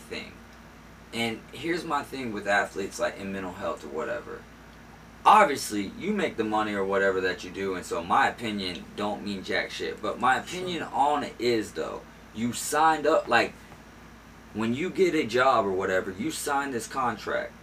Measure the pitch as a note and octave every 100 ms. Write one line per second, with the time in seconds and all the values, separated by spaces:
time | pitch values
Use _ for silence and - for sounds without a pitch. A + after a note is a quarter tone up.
0 | - E2 - - - - - - - -
1 | - A2+ A#2 A2 - - D#3+ F3 E3 C#3+
2 | - C3+ A#2+ G#2 F#2+ G2+ - - F#2+ -
3 | E2+ - G2 G2 F2+ F2+ F2 D#2 D#2 D2+
4 | - - - - - - - - - -
5 | - - D#3+ G#3 F#3+ C3+ - G#2 F#2+ -
6 | F3 G#3 D3 A#2 G#2+ G#2+ G#2+ G2+ F#2+ G2
7 | G2 F#2 F#2 F2+ F2+ F2+ G2 F2+ F2 F2
8 | F2 G#2+ A2 - A2+ G2+ F#2 E2+ - -
9 | G#2 F#2+ G2+ F#2+ F#2+ F2+ D#2+ - E2 -
10 | G#2 - B2+ A#2+ G2 F3+ F3+ D#3+ - C3
11 | C#3 C#3+ A#2+ - A#2+ A2+ G2 D#2+ - -
12 | - - - G#2+ A#2+ - - D3 D#3+ D3+
13 | C#3+ D3 B2 A#2 - - - - - -
14 | - - - - - G#2+ A2+ B2+ F3+ -
15 | F3+ D#3 A#2 A#2+ C3+ A#2 G2+ F#2 F#2+ F#2
16 | F#2 F#2 D#3 - D3 C#3 C#3 A#2+ - C3+
17 | B2 G#2 - C#2+ - -